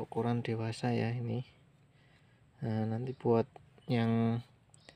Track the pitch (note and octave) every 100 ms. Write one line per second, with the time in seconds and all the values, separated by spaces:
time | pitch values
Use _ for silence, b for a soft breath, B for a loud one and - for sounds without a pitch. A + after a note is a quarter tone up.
0 | A2+ C3+ A#2 A#2+ A#2+ A2+ A2+ A2+ B2+ A#2
1 | A2+ A#2 A#2 A2+ - - - _ _ b
2 | b b b b b - A#2 A2 A2 A2+
3 | B2+ B2+ B2 A#2 A2+ - - - - A#2+
4 | A2+ A2+ A2+ A#2 - - _ - B